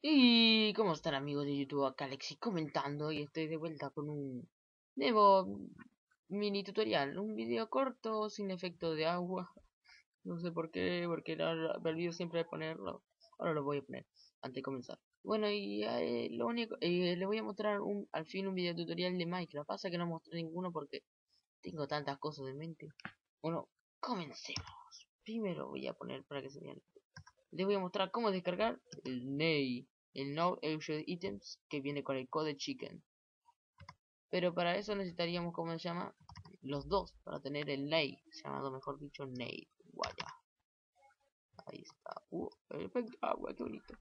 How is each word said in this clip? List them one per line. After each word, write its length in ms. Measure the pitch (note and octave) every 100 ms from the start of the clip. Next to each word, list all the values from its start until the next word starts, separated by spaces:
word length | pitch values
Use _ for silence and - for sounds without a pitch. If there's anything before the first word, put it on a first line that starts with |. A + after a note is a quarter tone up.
| D4
Y, 640 | D4 B3 A#3 A3+ A3 G#3+
¿cómo 180 | G#3 G#3
están, 240 | D3+ E3 C#3
amigos 300 | C#3+ C#3+ C#3+
de 120 | C#3+
YouTube? 260 | C3+ C#3+
Acá 200 | C3+ C3
Alexis 340 | C#3 C3+ - D3+
comentando 720 | A#3 F3+ D#3 D3+ C#3 D3 D3+
y 120 | D3+
estoy 260 | D3 D#3+ D#3
de 80 | D#3+
vuelta 340 | E3 D3+ C#3+
con 180 | D#3 D3
un 400 | D3 C#3 B2+ E3 _ _ _ _
nuevo 540 | - C4+ G#3+ G3+ G3 F#3+ G3+ - - - _ _ _ _
mini 340 | G3+ G#3 G3+
tutorial, 560 | G3 G3 G#3+ F3+ C#3 F3
un 160 | G#3+
video 340 | G#3+ A3+ A#3 A3
corto 640 | B3+ C4+ C4 A3+ A3 G#3+
sin 220 | G#3 G3+
efecto 420 | F#3 F#3 F3 E3
de 120 | D#3 D#3
agua. 460 | F3 F3 F#3 F3+ - _ _ - - _ _
No 160 | F#3 F3
sé 140 | E3+
por 180 | E3+ D#3+
qué, 360 | F3+ F#3 F3 F3
porque 260 | E3 -
la, 220 | D#3+ E3 E3
la, 240 | D#3+ -
me 100 | E3+
olvido 220 | D#3+ F3
siempre 260 | E3+ F3 E3+
de 60 |
ponerlo. 580 | E3 D#3+ D#3+ E3 - - _ _ - -
Ahora 160 | F3
lo 120 | D3+
voy 140 | C#3 C#3+
a 40 |
poner 240 | C#3 B2+ - _ - _
antes 120 | -
de 80 | -
comenzar. 380 | C3+ C3 B2 - _ _
Bueno, 260 | G3 G#3+ G#3
y, 320 | G#3 G3+ G3+
eh, 460 | G#3+ A#3+ A#3+ - A#2
lo 160 | - A#3
único, 300 | A#3 A3+ -
eh, 360 | E3+ F3 F3+ F3
les 100 | F#3+
voy 120 | A3
a 40 |
mostrar 380 | G#3+ G3 G#3 G3+
un, 280 | G3 G3+ -
al 140 | D#3 D#3+
fin 200 | F#3+ F#3+
un 80 |
video 220 | F#3 F3 E3+
tutorial 420 | E3 E3+ F3+ F3+
de 80 | E3+
Minecraft. 400 | F3+ E3+ D3 D3
Pasa 240 | G3+ G3
que 80 | F3
no 80 | F3
mostré 300 | D#3+ - E3+
ninguno 340 | E3 E3 F3+
porque 320 | E3 C#3+ C#3 _ _ _ _ _ _
tengo 260 | - E3 C#3+
tantas 280 | D3+ C#3 C#3
cosas 280 | D#3 C#3+ C3+
en 120 | C3+
mente. 280 | E3 D#3+ D3+ - - - _ _
Bueno, 260 | D#3+ E3 - _ _ _
comencemos. 1080 | - G#3+ D3+ - - - - - - - - _
Primero 460 | - A3+ G#3 D3+ C2
voy 180 | - -
a 60 |
poner 280 | - B2 C3 -
para 160 | C#3+
que 80 | C#3
se 100 | D3
vean. 200 | C#3+ C3+ _ - _ - - _ _
Les 160 | E3 F#3+
voy 80 |
a 60 | G3+
mostrar 320 | F3+ G3+ F#3+
cómo 180 | A#3 A3+
descargar 500 | F#3 F3+ F3+ A3 B3 _ -
el 340 | C3 B2+ B2+ C#3
Ney, 520 | E3 D3+ C3 B2 - _ _
el 200 | C#3 C#3
No 240 | D3 F3 -
Usual 420 | D3+ D#3 D3+ D#3 -
Items, 540 | E3+ F#3+ G3+ - - _
que 140 | D3
viene 200 | C3+ C#3+
con 140 | C3+ C3+
el 100 | B2+
Code 260 | D#3 D#3 C#3+
Chicken. 480 | - C3 - - _ _ _ _ _ _ _ _ - - _ _ _
Pero 240 | F#3 F3
para 240 | E3+ E3+ F#3
eso 160 | G#3
necesitaríamos, 580 | G3+ F#3 F3 E3+ F3 F3
¿cómo 200 | E3+ E3
se 60 | E3
llama? 360 | E3+ E3+ G3 - - - - -
Los 260 | C3 C#3+ C#3+
dos, 260 | F#3+ F3+ -
para 160 | - E3
tener 280 | C#3 C#3+ D3
el 180 | C#3 C#3+
Ney, 260 | D#3+ C#3 C#3 _ -
llamado 300 | C#3+ C#3 C3+
mejor 260 | C3 C#3+ C#3+
dicho 280 | C#3+ - C3+
Ney. 420 | B2 A#2+ - - _ -
Guaya. 340 | - - - - - _ _ _ _ _ _ - _ _ _ _ - -
Ahí 160 | -
está. 400 | - - - - _
Uh, 180 | F3 - - _
el 160 | - F#3
efecto 320 | B3 A3+ -
agua, 320 | - - -
qué 80 | -
bonito. 320 | - G#3+ - -